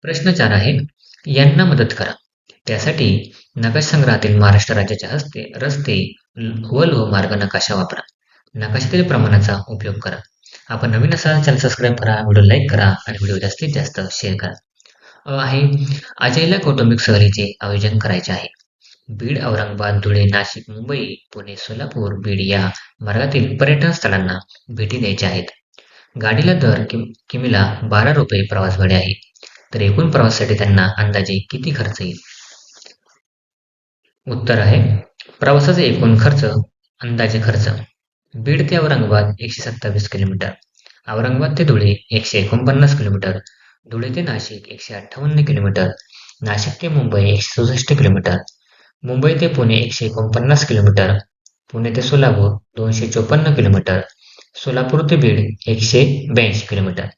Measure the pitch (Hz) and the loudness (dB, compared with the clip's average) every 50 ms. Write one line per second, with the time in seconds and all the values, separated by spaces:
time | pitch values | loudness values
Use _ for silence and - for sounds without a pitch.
0 | - 160 165 143 147 185 180 - 117 104 101 101 98 127 143 139 143 - _ _ | -8 -8 -8 -2 0 0 2 2 2 2 2 2 2 2 0 0 -2 -6 _ _
1 | _ _ - _ _ - 135 135 139 143 - 143 185 175 143 113 117 - - - | _ _ -20 _ _ -2 2 6 6 6 6 6 4 4 4 2 2 0 -2 -6
2 | 101 - - _ _ _ _ _ _ _ - _ _ - 110 104 - 151 151 - | -8 -8 -8 _ _ _ _ _ _ _ -20 _ _ -6 -6 -2 -2 -4 -2 0
3 | 117 104 95 107 - - - - _ _ _ - 113 113 117 151 151 - - 147 | 0 0 0 0 -2 -8 -20 -20 _ _ _ -4 -4 0 0 0 0 2 2 2
4 | 139 123 113 110 - 104 104 104 104 101 101 101 - - 113 104 101 98 107 - | 4 4 2 2 2 2 4 6 6 6 6 6 4 2 -2 -2 -2 -2 -4 -8
5 | - - 120 151 139 - - - - - - - 131 143 139 143 143 - 147 147 | -8 -6 -6 -6 -6 -8 -12 -14 -16 -14 -12 -8 -6 -6 -4 -4 -4 -2 -2 -2
6 | - - - _ _ _ _ - 113 113 113 110 113 - 120 131 165 170 151 120 | -2 -4 -8 _ _ _ _ -10 -8 -8 -8 -8 -6 -2 0 2 2 2 2 0
7 | 110 101 98 98 92 90 104 101 101 95 - 95 - - 107 95 92 - - - | 0 0 0 0 0 0 -2 -4 -4 -4 -4 -4 -4 -2 -2 -4 -4 -4 -6 -14
8 | - _ _ _ _ _ _ _ _ _ _ 117 107 107 107 - - - - 180 | -14 _ _ _ _ _ _ _ _ _ _ -8 -6 -4 -4 -2 -2 0 0 0
9 | 180 180 143 117 110 104 104 101 101 107 101 101 - - 113 101 104 107 101 104 | 2 2 2 2 2 4 4 4 4 4 0 -2 -4 -8 -10 -8 -8 -8 -8 -8
10 | - - - - - _ _ _ _ - - - _ _ 117 117 - 120 107 113 | -8 -10 -10 -10 -14 _ _ _ _ -20 -20 -20 _ _ -6 -4 -2 0 2 2
11 | 123 151 - - - 151 156 151 143 143 123 - - 127 - - 120 120 120 - | 2 2 2 2 2 2 2 2 4 2 2 2 2 -2 -2 0 0 0 0 0
12 | - 110 107 107 110 107 101 101 101 98 98 104 101 - 101 98 101 98 95 - | 0 -2 -2 0 2 4 6 8 8 8 8 6 4 2 2 2 4 2 2 0
13 | - - 107 98 101 98 98 95 - 101 - - - 151 143 - 101 - - - | -4 -10 -8 -6 -4 -4 -4 -4 -4 -6 -6 -6 -6 -4 -4 -4 -6 -6 -6 -8
14 | 95 92 - - - 98 92 98 - 90 - - _ _ _ _ _ _ _ _ | -10 -8 -8 -6 -4 -4 -4 -4 -6 -8 -10 -12 _ _ _ _ _ _ _ _
15 | _ - - _ _ 147 139 135 131 127 131 139 143 143 143 143 139 - - - | _ -20 -20 _ _ -6 -4 -4 -2 0 0 2 2 2 2 0 -2 -2 -4 -6
16 | - - - - - 127 127 160 165 170 190 196 175 151 131 - 117 117 117 113 | -8 -16 -8 -4 -2 0 2 2 2 2 2 2 2 0 2 4 4 2 2 2
17 | - 113 107 101 104 101 98 104 101 101 - _ - 101 101 101 101 107 104 110 | 2 2 4 6 6 4 4 2 -4 -6 -6 _ -8 -4 -4 -2 -2 0 0 0
18 | 104 107 92 90 - - 92 - - - _ _ _ _ _ _ _ - - _ | 0 0 -2 -4 -4 -6 -8 -8 -8 -12 _ _ _ _ _ _ _ -20 -20 _
19 | _ - 113 101 117 120 143 139 - 123 107 104 104 104 101 101 104 104 101 101 | _ -16 -12 -8 -6 -4 -4 -4 -2 -2 -2 -2 -4 -6 -6 -6 -4 -2 -2 0
20 | - 110 101 101 101 98 101 101 101 - - 113 - - 107 107 117 135 143 135 | 2 2 2 4 4 4 2 2 -2 -4 -10 -14 -16 -16 -16 -14 -10 -8 -8 -8
21 | 117 - 107 - _ _ - 107 98 101 101 - - - 113 120 143 - - - | -8 -10 -12 -16 _ _ -18 -18 -16 -16 -16 -16 -14 -12 -10 -10 -10 -10 -6 -6
22 | 107 101 98 95 95 104 98 95 98 95 98 98 95 92 95 - - _ _ _ | -6 -6 -6 -6 -4 -4 -2 -2 0 0 0 0 0 -2 -4 -6 -16 _ _ _
23 | 107 107 104 113 131 139 139 139 107 104 107 - - 143 147 143 165 170 170 - | -8 -4 -2 -2 -2 0 0 0 0 0 0 0 2 2 2 2 2 0 0 -2
24 | - 104 98 95 95 90 92 92 - _ - - _ - 120 104 107 101 127 127 | -4 -2 -2 -2 -2 -2 -6 -6 -10 _ -20 -20 _ -14 -8 -6 -6 -6 -4 -4
25 | 120 101 98 92 98 92 92 90 87 - - _ _ _ _ - _ _ _ - | -4 -4 -2 -2 -2 -2 -2 -4 -8 -8 -14 _ _ _ _ -20 _ _ _ -20
26 | _ _ _ 117 107 110 110 113 151 180 185 160 139 117 104 113 113 - - 117 | _ _ _ -4 -2 0 0 2 2 2 2 4 4 2 2 2 0 -4 -6 -8
27 | 113 - - _ _ _ - 123 127 127 113 98 98 98 107 - - 110 113 104 | -8 -8 -12 _ _ _ -8 -6 -2 0 2 2 2 0 0 -4 -4 -2 0 2
28 | 113 139 151 151 135 - - 98 101 - 101 95 95 95 95 95 95 92 95 90 | 2 2 2 2 0 0 0 -2 -2 -2 -2 -2 0 0 0 2 2 2 2 2
29 | 92 - - - - _ _ _ - - - - _ _ - 110 104 101 101 117 | 0 -2 -6 -8 -12 _ _ _ -20 -20 -20 -20 _ _ -6 -2 0 0 2 2
30 | 165 160 139 131 117 113 113 - 104 - 107 98 101 101 98 98 92 95 101 - | 0 2 2 2 2 2 2 0 -2 -2 0 0 2 2 4 4 2 2 0 -2
31 | 107 104 101 101 95 98 95 98 98 _ - 143 131 165 143 113 107 98 101 - | -2 -2 0 -2 -2 -2 -4 -6 -6 _ -10 -8 -6 -6 -4 -4 -6 -6 -6 -8
32 | 98 90 87 87 - - - - - - - - - - - - - - - _ | -8 -10 -10 -12 -16 -20 -20 -20 -20 -20 -20 -20 -20 -20 -20 -20 -20 -20 -20 _
33 | _ _ _ _ _ _ _ _ _ _ _ _ _ _ _ _ _ _ _ _ | _ _ _ _ _ _ _ _ _ _ _ _ _ _ _ _ _ _ _ _
34 | _ _ _ _ _ - 120 110 104 117 117 110 104 104 107 107 107 - 107 101 | _ _ _ _ _ -10 -8 -6 -2 0 0 2 4 4 4 4 4 2 0 -2
35 | - _ _ _ - - - _ - 139 143 143 143 - 180 175 156 123 113 - | -2 _ _ _ -20 -20 -8 _ 2 4 4 4 4 4 2 2 2 2 2 2
36 | 120 117 113 110 113 113 - - - 107 98 104 - - _ _ _ _ _ _ | 4 4 4 6 4 4 4 2 0 0 0 -2 -4 -4 _ _ _ _ _ _
37 | - 120 117 113 113 110 110 110 107 110 107 104 107 - 104 107 - _ _ _ | -8 -6 -4 -2 -2 -2 -2 0 0 0 0 0 0 -2 -2 -4 -8 _ _ _
38 | _ _ _ _ _ _ _ 113 110 131 147 - 147 - 185 170 156 151 143 120 | _ _ _ _ _ _ _ -8 -4 -2 0 0 0 0 0 0 0 0 0 0
39 | 110 104 104 104 104 104 104 - - 113 - - - 120 113 - - 107 101 104 | 0 2 2 2 2 0 -2 -6 -8 -12 -12 -10 -10 -12 -12 -8 -6 -4 -2 -2
40 | 101 - - 98 98 98 95 95 98 98 - _ _ _ _ _ _ _ _ _ | -4 -4 -4 -4 -2 -2 -2 -4 -6 -6 -8 _ _ _ _ _ _ _ _ _
41 | _ - 110 110 117 127 127 127 151 156 147 - 170 147 113 104 101 101 101 - | _ -8 -4 -4 -2 -2 0 0 0 -2 0 0 2 4 4 4 4 2 2 0
42 | _ _ 110 107 - - - 107 98 - 117 120 127 135 135 139 143 143 139 - | _ _ -4 -4 -4 -2 -2 -2 -2 0 -2 0 2 2 4 4 4 4 4 2
43 | 110 98 98 98 98 95 92 - - - _ _ _ _ _ _ _ _ 113 117 | 0 -2 -2 -2 -2 -4 -6 -6 -8 -14 _ _ _ _ _ _ _ _ -10 -8
44 | 117 127 127 170 170 - 117 110 - - 113 101 - - - - - - 110 101 | -6 -6 -6 -6 -6 -6 -6 -8 -8 -12 -14 -18 -18 -20 -20 -20 -18 -16 -16 -16
45 | 98 - - 131 139 147 151 151 147 135 110 104 101 98 95 98 92 90 - - | -16 -16 -14 -4 -4 0 2 2 2 2 2 0 0 0 0 0 0 -2 -2 -6
46 | - _ - - - - - _ - 107 104 104 - 143 143 - - 170 156 143 | -16 _ -20 -20 -20 -20 -16 _ -6 -4 -4 -4 -4 -6 -8 -6 -6 -2 0 0
47 | 120 113 107 101 101 101 104 101 101 - - - 117 117 131 123 - - 147 139 | 0 2 2 2 2 4 2 2 0 -4 -2 0 0 0 0 -2 0 0 2 4
48 | 110 101 95 95 90 98 - 92 - - _ _ _ _ _ _ _ _ _ _ | 4 4 4 2 0 -2 -2 -2 -6 -10 _ _ _ _ _ _ _ _ _ _
49 | - 123 127 131 135 151 - 143 170 165 - 131 123 113 113 107 113 110 - - | -10 -6 -4 2 2 2 2 2 0 -2 0 0 2 2 2 2 0 -2 -6 -6
50 | 117 110 - 113 113 110 113 120 120 135 147 143 - - 120 107 101 104 98 101 | -6 -6 -4 -4 -4 -2 -2 -2 2 2 2 2 2 0 0 4 4 4 4 4
51 | 98 92 101 101 - _ _ _ _ _ _ _ _ _ - 113 113 117 113 120 | 2 2 0 -2 -2 _ _ _ _ _ _ _ _ _ -8 -6 -4 -2 -2 -4
52 | 127 - 147 139 139 117 107 101 101 101 - - _ _ _ - 110 110 113 - | -2 0 2 4 4 4 4 4 2 2 0 -2 _ _ _ -6 -4 -2 -2 -2
53 | 113 110 - 117 110 - 147 156 156 156 147 131 110 101 98 95 90 - 92 92 | -4 -4 -2 -4 -2 2 2 2 2 2 2 2 4 2 2 2 2 0 -2 -2
54 | - - _ _ _ _ - - - _ _ - - 139 123 127 127 127 147 151 | -4 -6 _ _ _ _ -20 -20 -20 _ _ -12 -10 -6 -4 -4 -2 0 -2 0
55 | 151 - 175 147 - 113 101 101 104 - - - - 117 110 104 110 - - 123 | 2 2 2 4 4 4 2 2 0 -2 -4 -8 -4 -4 -2 -2 0 2 4 4
56 | 143 147 143 139 - - 113 113 113 107 98 - - - 104 98 98 95 90 90 | 4 4 0 -4 -4 -2 0 2 2 2 0 -4 -6 -4 -4 -2 -2 -2 -4 -6
57 | 95 101 - | -10 -10 -12